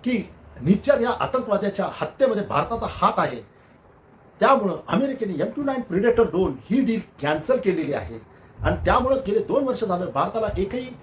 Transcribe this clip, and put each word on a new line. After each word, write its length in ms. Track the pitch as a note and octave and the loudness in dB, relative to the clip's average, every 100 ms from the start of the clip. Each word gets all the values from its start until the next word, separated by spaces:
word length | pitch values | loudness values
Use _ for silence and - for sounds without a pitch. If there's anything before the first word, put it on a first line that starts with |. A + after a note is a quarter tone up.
की 260 | A#3 A#3+ - - - - | 0 -2 -4 -14 -20 -6
निज्जर 380 | B2+ G3 - C#4 | 2 2 4 2
या 100 | A#3+ | 2
आतंकवाद्याच्या 760 | - - B3+ A3+ G3 G3+ - E3+ | 0 -2 -2 0 -2 -2 -2 -4
हत्येमध्ये 520 | - D3+ - C4 G#3 | -4 -8 0 2 2
भारताचा 420 | G3 C#3+ - A3+ G3 | 0 0 0 -4 -6
हात 240 | - G3+ G#3+ | 0 2 2
आहे, 240 | D3+ A#2+ - - - - - - - - - - | -2 -2 -14 -20 -20 -20 -20 -20 -20 -20 -20 2
त्यामुळं 360 | A3+ C4+ G3 D#3 - | 4 4 2 -4 -2
अमेरिकेने 460 | F#3 C4+ C4 G#3+ | 0 0 -2 -4
एमक्यू 300 | E3 G3+ D4 | -2 -4 -2
नाईन 160 | C#4 C4 | -4 -4
प्रेडेटर 420 | - F3 G3 F3 | -2 0 2 4
दोन 340 | A3+ E3 F3+ C3+ - | 2 2 0 -2 -2
ही 100 | B3 | 0
डील 200 | A3 A3+ - - | 2 0 -4 -4
कॅन्सल 380 | C#3+ D#3 F#3 B3+ | -2 -2 0 2
केलेली 340 | G3 E3 C#3+ | 2 0 -2
आहे 260 | C#3 - A2+ - - - - | -4 -6 -14 -18 -20 -20 -4
आणि 160 | - F3 | -2 0
त्यामुळंच 380 | F3 A3+ B3+ C4+ - | 2 2 2 0 0
गेले 120 | G#3+ | -2
दोन 260 | - C4+ | 0 0
वर्ष 200 | C4 G3+ | 0 -2
झालं 260 | G#3+ F3 F3+ | -2 -2 -2
भारताला 340 | C3+ F3+ A3 G#3+ F#3 | -2 -2 -2 -4 -2
एकही 300 | G3 B3 B3+ - | -4 -4 -8 -14